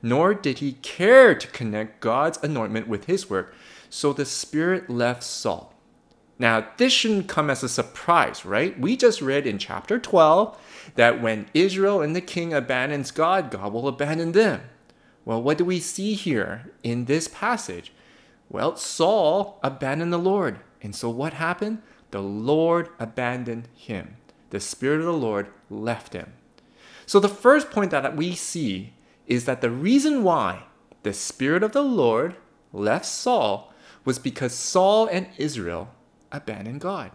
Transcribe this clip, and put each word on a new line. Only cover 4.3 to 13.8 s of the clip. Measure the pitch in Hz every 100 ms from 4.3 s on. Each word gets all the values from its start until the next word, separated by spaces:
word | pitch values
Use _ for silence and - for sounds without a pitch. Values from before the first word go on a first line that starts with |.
| - - 151 165 185 185
left | 120 120 123
Saul. | - - 117 85 - _ _ _ _ _ _ _
Now, | 123 113 110 -
this | 254
shouldn't | 247 226 208 180
come | - 151
as | 131
a | 127
surprise, | - 120 - - 170 113 - 90
right? | 101 165 -
We | 135 262
just | 240 -
read | 131 139 135
in | 101
chapter | - - - 240
twelve | - 190 156 165 214 - - - -
that | - 117 117
when | 117 110 104
Israel | 151 190 190 196 202
and | 151 165
the |
king | 175 - 170
abandons | 151 123 131 131 147 135
God, | - 160 190 151
God | 110 101
will | 107